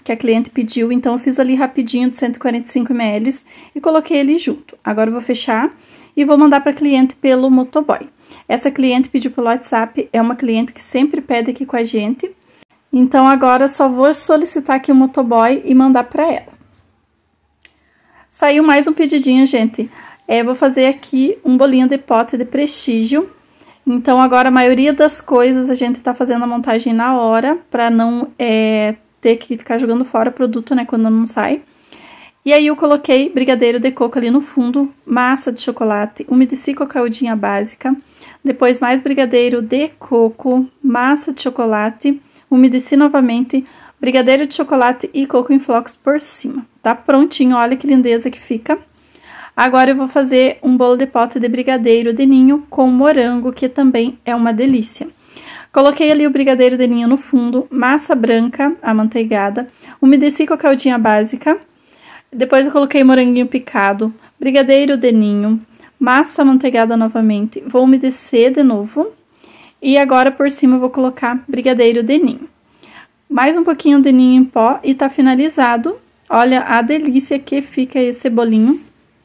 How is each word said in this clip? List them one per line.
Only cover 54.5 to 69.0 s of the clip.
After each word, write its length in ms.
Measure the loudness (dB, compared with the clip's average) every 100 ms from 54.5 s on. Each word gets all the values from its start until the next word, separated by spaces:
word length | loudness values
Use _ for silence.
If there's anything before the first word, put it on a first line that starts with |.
delícia. 560 | 0 0 0 -2 -10 -16 -18 _ -20 -20 -20 -4
Coloquei 400 | 2 2 4 2
ali 120 | 2
o 60 | 2
brigadeiro 480 | 2 2 4 2 2
de 80 | 0
ninho 220 | 0 0
no 100 | 0
fundo, 480 | 0 -2 0 -2 -4
massa 460 | -2 0 0 0
branca 600 | -2 0 0 0 -2 -4 -4
amanteigada, 840 | -2 -2 -2 -2 -2 -2 -4 -6 -10 _ -20 0
umedeci 460 | 4 4 2 0 -2
com 80 |
a 20 | 0
caldinha 400 | 0 0 0 0
básica, 600 | 2 2 0 -4 -2 -4 -6 _ _ _ -20 -20 _
depois 340 | -6 2 2 2
eu 60 |
coloquei 300 | 0 2 4
moranguinho 460 | 4 4 2 0 -2
picado, 640 | -4 -6 -2 -2 -2 -6 -8 _ _
brigadeiro 580 | 0 2 4 4 2 0
de 140 | 2
ninho, 500 | 2 2 0 -2 -4 -6 _ _ _
massa 440 | 0 2 0 2
amanteigada 540 | 4 4 2 0 0 0
novamente, 640 | 0 0 0 0 -4 -8 -4
vou 160 | 2
umedecer 680 | 4 4 0 -6 -2 2 2
de 100 | 4
novo 460 | 2 0 -4 -6